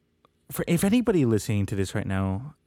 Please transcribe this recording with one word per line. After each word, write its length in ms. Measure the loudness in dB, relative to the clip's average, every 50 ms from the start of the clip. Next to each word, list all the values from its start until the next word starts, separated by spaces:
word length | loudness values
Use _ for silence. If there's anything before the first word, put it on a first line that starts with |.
| _ _ _ _ _ _ _ _ _ -12
for, 140 | -8 -6 -2 0
if 160 | 0 2 2
anybody 400 | 4 2 2 2 2 2 4 4
listening 420 | 4 2 2 2 0 0 0 0 -2
to 80 | -2
this 200 | -2 -4 -2 -4
right 100 | -6 -4
now 500 | -2 -2 -2 -2 -2 -2 -4 -6 -10 -16 _ _